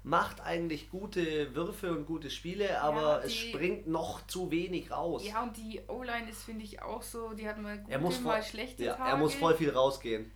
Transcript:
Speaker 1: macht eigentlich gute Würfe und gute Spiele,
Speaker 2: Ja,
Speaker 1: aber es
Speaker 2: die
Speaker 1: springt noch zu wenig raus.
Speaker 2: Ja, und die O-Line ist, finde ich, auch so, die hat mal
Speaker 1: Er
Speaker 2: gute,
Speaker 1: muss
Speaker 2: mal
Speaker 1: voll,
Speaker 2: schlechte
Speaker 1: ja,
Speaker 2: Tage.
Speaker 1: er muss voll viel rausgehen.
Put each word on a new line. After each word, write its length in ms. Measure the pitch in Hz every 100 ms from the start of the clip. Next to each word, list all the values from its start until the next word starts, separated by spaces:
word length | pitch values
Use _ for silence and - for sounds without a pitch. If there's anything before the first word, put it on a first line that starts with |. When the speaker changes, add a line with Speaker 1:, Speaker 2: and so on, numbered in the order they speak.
Speaker 1:
macht 380 | 131 170 196 -
eigentlich 480 | 160 170 170 147 -
gute 680 | 190 202 185 160 151 143 131
Würfe 360 | 175 175 180
und 140 | 156 147
gute 240 | 160 143
Spiele, 360 | - 170 190 202
Speaker 2:
Ja, 140 | 131
Speaker 1:
aber 420 | 151 151 151 147
es 80 | 131
Speaker 2:
die 60 | 113 117
Speaker 1:
springt 380 | 147 180 202 160
noch 380 | 160 - - -
zu 240 | 185 170
wenig 400 | 165 185 170 -
raus. 340 | 135 170 135 202
Speaker 2:
Ja, 180 | 220
und 120 | 240 220
die 260 | 220 220 -
O-Line 420 | 240 254 233 226
ist, 140 | 214
finde 220 | - 220 208
ich, 160 | -
auch 200 | - 226
so, 300 | - 233 226
die 140 | 214 214
hat 100 | 208
mal 160 | 208 208
Speaker 1:
Er 0 |
Speaker 2:
gute, 220 | - 139
Speaker 1:
muss 200 | 175 247
Speaker 2:
mal 200 | 240 220
Speaker 1:
voll, 20 |
Speaker 2:
schlechte 400 | 214 214 247 -
Speaker 1:
ja, 120 | 233 -
Speaker 2:
Tage. 140 | 254
Speaker 1:
er 60 | -
muss 160 | 151 -
voll 200 | 165 160
viel 140 | 147
rausgehen. 600 | 127 135 135 120 110 110